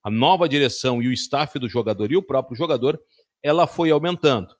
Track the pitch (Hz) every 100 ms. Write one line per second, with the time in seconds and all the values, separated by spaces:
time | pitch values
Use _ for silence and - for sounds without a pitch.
0 | 104 110 143 185 170 143 131 - 131 120
1 | 123 123 - 139 147 143 120 120 110 101
2 | 104 180 190 131 131 117 165 135 127 156
3 | _ _ _ _ 143 160 - - 165 151
4 | 170 180 151 120 92